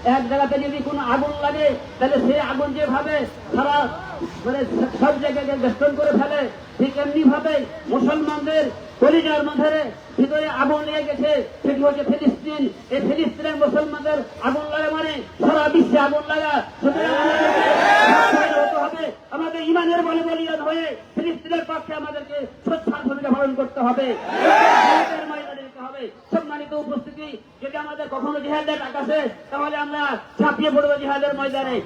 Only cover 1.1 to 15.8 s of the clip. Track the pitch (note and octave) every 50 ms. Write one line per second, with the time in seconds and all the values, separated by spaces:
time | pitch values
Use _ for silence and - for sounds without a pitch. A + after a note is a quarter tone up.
1.1 | B3 C4+ C#4+ D4 - - C#4+ C#4+ D4 D4+ D4+ C#4+ B3 - - - - - B3+ C#4
2.1 | C#4+ B3 - A#3+ C#4+ D4+ D4 - C4+ C4 D4 C#4+ C4 D4+ D4+ C4+ B3+ C#4 D4+ D#4
3.1 | D4+ C#4+ B3 G3+ - - - - - A#3+ C#4 C#4+ D4 D4 C4+ A#3+ - - - -
4.1 | - - - - - - - A#3 C4 C#4 B3+ - - - A#3 B3+ - - B3+ D4
5.1 | C#4+ C4 C#4+ C#4+ C4 C#4+ C4+ C4 C#4 C4 A#3+ B3 G#3 - C#4+ D4 C#4 C#4+ D4+ D4
6.1 | - - C#4+ D4 D4 C#4+ C4+ A3+ - - - - - - B3 C4+ C4+ C#4+ C#4+ C#4+
7.1 | D4 D#4+ D4+ C4 C#4+ D4+ D#4 D#4+ D4+ C#4 A#3+ - - - - - A3+ C4 A#3+ B3+
8.1 | D4+ D#4 D#4 D4+ D4+ D4 C#4+ D#4 D#4 D#4 D4 B3 - - - - - - B3 D4
9.1 | D#4 E4 - D#4 D4+ D4+ D4 D4 D4+ B3+ D4 D4+ D#4 D#4 D4 A#3 G3+ - - -
10.1 | - - C4 C#4 D4+ D4+ D4+ D4+ C#4 C4 C#4 C#4 D4+ D4+ D4+ D4+ D4+ D#4 C#4+ D4
11.1 | C#4+ B3 B3+ D4+ D4+ C4 A3 - - - - C4+ C#4 B3+ C#4 C#4+ C#4+ D4 C#4+ -
12.1 | D4 D4 D4+ C4 - - - D4+ D4+ D4+ C4+ G#3+ - - - - B3 C#4 - -
13.1 | D4 D4+ D#4+ A#3+ - - D#4 D#4 D4+ C#4+ D4 B3+ - D4 D4+ D4+ D4 D4 C#4 D4+
14.1 | D4+ C#4+ A#3+ - - - A3+ B3 C4 D4+ D4+ D4+ D4+ D4+ D#4 D4+ D#4 D#4+ D#4+ D#4
15.1 | D4+ C4+ - - - - - C4 D#4 D4+ D4 D4+ D4 E4